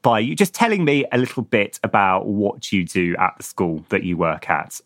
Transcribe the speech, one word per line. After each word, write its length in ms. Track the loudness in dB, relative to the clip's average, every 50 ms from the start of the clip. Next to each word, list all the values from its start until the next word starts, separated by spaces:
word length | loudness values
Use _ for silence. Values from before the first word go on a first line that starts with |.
by 200 | 0 2 2 2
you 160 | 0 0 0
just 180 | 0 -2 -2 0
telling 300 | 0 0 2 2 2 2
me 220 | 2 2 2 0 0
a 80 | 0 0
little 240 | 0 0 -2 -6
bit 380 | -4 0 2 0 0 0 -2 -6
about 460 | -2 0 2 2 4 4 2 0 0 -2
what 420 | -2 0 0 -2 -2 -6 -6 -2
you 140 | -2 -2 0
do 320 | 0 0 0 0 0 0 0
at 160 | 0 -2 -2
the 60 | -6
school 420 | -14 -10 -4 -2 -2 -2 -2 -4 -6 -4
that 160 | -4 -4 -2
you 120 | -2 -2
work 320 | 0 0 -2 -2 -4 -4 -4
at. 320 | -4 -4 -4 -8 -14 -18 -10